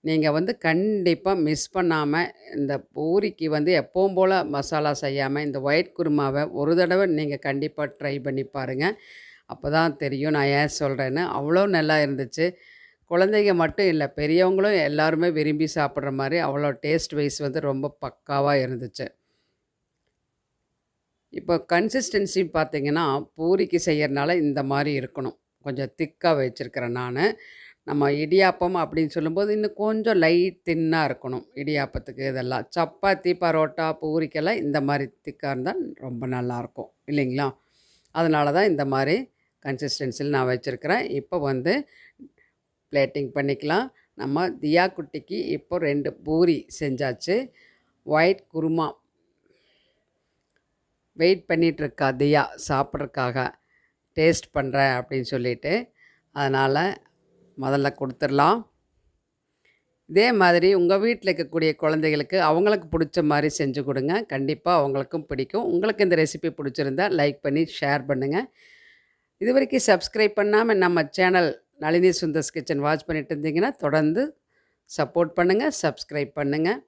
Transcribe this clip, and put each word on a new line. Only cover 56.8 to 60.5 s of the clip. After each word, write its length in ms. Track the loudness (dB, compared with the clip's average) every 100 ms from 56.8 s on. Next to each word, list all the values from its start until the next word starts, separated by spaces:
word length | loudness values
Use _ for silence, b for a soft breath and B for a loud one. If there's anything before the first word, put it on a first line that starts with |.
| 0 -4 _ _ _ _ _ -6
முதல்ல 300 | -2 0 0 -2
கொடுத்துடலாம். 580 | -8 -4 -2 4 4 4 -2 _ _ _ _ _ _ _ _ _ _ _ _ _ _
இதே 160 | 2 4 6
மாதிரி 280 | 6